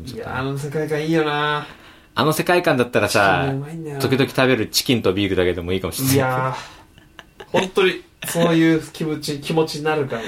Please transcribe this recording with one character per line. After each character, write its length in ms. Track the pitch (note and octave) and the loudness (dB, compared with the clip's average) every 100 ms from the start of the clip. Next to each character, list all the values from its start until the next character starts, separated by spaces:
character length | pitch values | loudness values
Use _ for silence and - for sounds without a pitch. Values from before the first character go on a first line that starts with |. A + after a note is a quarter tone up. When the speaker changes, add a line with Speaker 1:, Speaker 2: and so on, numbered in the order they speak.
| E2 | -12
Speaker 1:
い 80 | A2 | -12
や、 220 | - B2 | -8 -6
あ 60 | |
の 120 | C3+ C#3 | -6 -6
世 140 | D3 | -6
界 180 | D#3 D3+ | -6 -2
観 160 | D3+ | -2
い 40 | D#3 | 0
い 40 | |
よ 140 | E3 D3+ | 2 2
な。 400 | D3 D3+ D3 C3+ - - - _ | 0 0 -2 -6 -16 -20 -20 _
Speaker 2:
あ 100 | - | 0
の 100 | C#3+ | 2
世 100 | D3+ | 2
界 180 | E3 F3 | 2 2
観 160 | E3+ C3+ | 4 2
だ 80 | A#2+ | 2
っ 60 | |
た 80 | A#2 | 2
ら 100 | G2+ | 2
さ、 360 | A2 G2 F2+ C3+ | 4 4 4 0
Speaker 1:
チ 40 | |
キ 60 | C3+ | -4
ン 20 | |
う 20 | |
ま 100 | C#3+ | -6
い 40 | E3 | -10
ん 80 | |
だ 60 | D#3 | -10
よ 60 | C#3 | -4
な。 60 | |
Speaker 2:
時 100 | B2 | 0
々 160 | C3 B2 | 2 0
食 180 | - C3 | 2 2
べ 80 | A#2+ | 2
る 120 | G2+ | 0
チ 160 | - | -2
キ 100 | - | 0
ン 80 | A#2 | 2
と 120 | G2+ | 2
ビ 120 | F#2 G2+ | 0 0
ー 40 | |
ル 40 | F2+ | 2
だ 80 | |
け 100 | F2+ | 0
で 80 | F2+ | 0
も 120 | F2 | -2
い 40 | F#2+ | -2
い 40 | |
か 60 | F2+ | -4
も 60 | |
し 80 | E2+ | -2
れ 60 | C3 | 0
な 60 | |
い。 20 | C3+ | 2
Speaker 1:
い 40 | |
や 360 | C3 B2+ C3 C3 - - - - - - - - | 2 0 -2 -4 -10 -20 -20 -20 -20 -20 -20 -20
ー、 60 | - | -4
ほ 160 | F3 | -2
ん 80 | F#3 | 0
と 140 | - | 2
に 200 | F#3 E3+ - _ - | 2 2 -8 _ -6
そ 260 | E3+ E3+ | 0 2
う 40 | E3 | 4
い 200 | E3 D#3+ | 4 2
う 60 | - | -2
気 120 | - | -6
持 160 | D#3+ D3 | -6 -4
ち、 200 | D3 C#3+ | -6 -6
気 140 | - | -2
持 120 | D#3+ D#3 | 0 0
ち 100 | D3+ | -2
に 80 | |
な 120 | D3+ D3+ | -2 -2
る 120 | C3+ | -2
か 100 | |
ら 40 | |
な。 60 | A#2 | -6